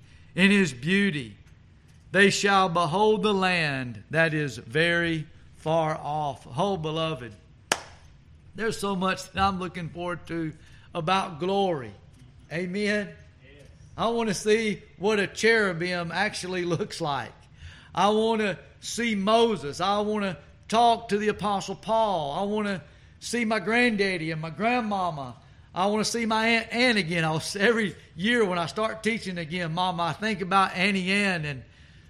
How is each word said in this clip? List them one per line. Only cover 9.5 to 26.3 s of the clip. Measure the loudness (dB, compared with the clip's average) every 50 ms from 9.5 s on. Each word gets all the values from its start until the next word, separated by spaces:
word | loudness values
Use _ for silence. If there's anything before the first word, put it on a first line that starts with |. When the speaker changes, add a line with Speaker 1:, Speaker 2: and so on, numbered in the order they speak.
| 0 -2
Speaker 1:
looking | -6 -8 -8 -8 -10 -10
forward | -8 -8 -8 -6 -8 -8 -8
to | -6 -6 -4 -4 -6 -8 -12 -16 -20 -20 -20 -18 -10 -8
about | -4 0 0 0 0 0 -2 -6 -4
glory. | -2 0 0 0 0 0 -2 -4 -6 -10 -12 -16 -20 -20 -20 -20 -20 -20 -20 -20 -14 -10
Amen? | -6 -6 -6 -4 -4 -2 -2 0 0 -2 -4
Speaker 2:
Yes. | -6 -12 -18 -20 -20 -20 -20 -20 -20 -20 -20 -20 -20 -20 -20 -20 -14 -6
Speaker 1:
I | -4 -2 0
want | 0 0 0 0
to | -2
see | 0 2 2 2 4 2 0 -2 -4 -8 -16 -10
what | -2 0 2 2 2
a | 0
cherubim | -2 -2 2 4 4 4 4 4 2 0 -2 -4 -4 -2 -4 -4 -4 -2
actually | -2 -2 -2 -2 -6 -6 -4 -4 -2 -2
<laughs> | 0 -2
looks | -2 -2 -4 -6 -4
like. | -4 -2 -2 -4 -6 -8 -12 -18 -20 -20 -20 -20 -20 -18 -18 -20 -20 -6 0
I | 2 4 4
want | 4 4 2 2 2 2
to | 0 0 -2 -4 -10 -18 -20 -16
see | -12 -8 -4 -2 0 0 0
Moses. | 0 2 4 6 6 6 4 2 0 -4 -6 -6 -2
I | 0 0 0 0
want | 0 0 -2 -2 -2
to | -2 -4 -6 -12 -20 -20 -20 -6
talk | 0 4 6 6 6 4 2 0 -2
to | -2
the | 0 2
Apostle | 0 -2 0 -2 -2 -2 -2 -4 -6 -8
Paul. | -8 -4 0 2 2 2 2 2 0 -2 -2
I | -4 -4 -2 -2
want | -2 -2 -2
to | -2 -4 -6 -8 -12 -20 -20 -20 -20 -20 -14
see | -8 -4 -2 0 0
my | 0 0 0
granddaddy | 0 0 2 4 4 4 4 2 2 0 0 -2 -4 -4
and | -4 -6
my | -6 -8
grandmama. | -4 -2 0 0 2 0 0 -2 -2 -2 -2 -2 -2 -4 -8 -10 -12 -16 -20 -20 -20 -20 -20 -8 -4
I | 0 0
want | 2 2 0 0
to | 0
see | -2 -2 0
my | 0